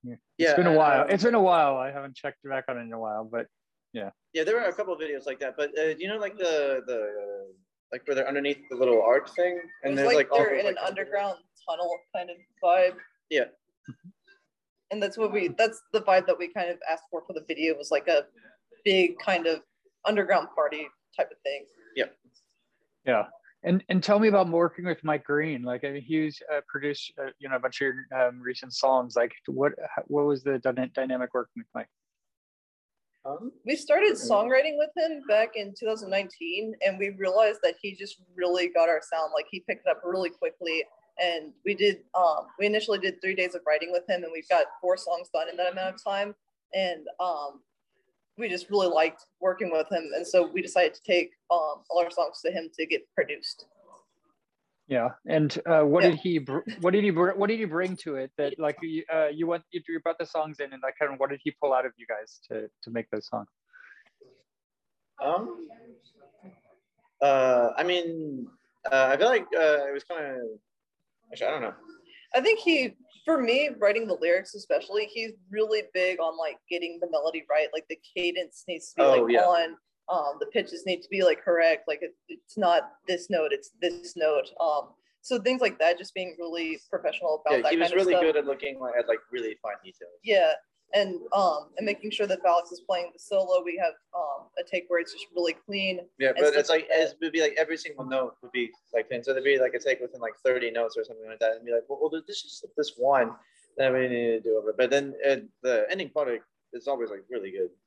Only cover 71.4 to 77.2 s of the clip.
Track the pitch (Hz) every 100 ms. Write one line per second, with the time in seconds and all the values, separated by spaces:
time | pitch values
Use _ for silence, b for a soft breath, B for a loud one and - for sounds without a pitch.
71.4 | 110 151 113 - - - _ B B 254
72.4 | 381 453 359 311 254 - _ _ - 320
73.4 | 233 254 294 226 202 208 226 170 165 180
74.4 | 190 208 - 151 - 208 208 233 226 -
75.4 | 185 208 220 214 208 185 185 175 165 160
76.4 | 160 - _ 175 170 170 175 160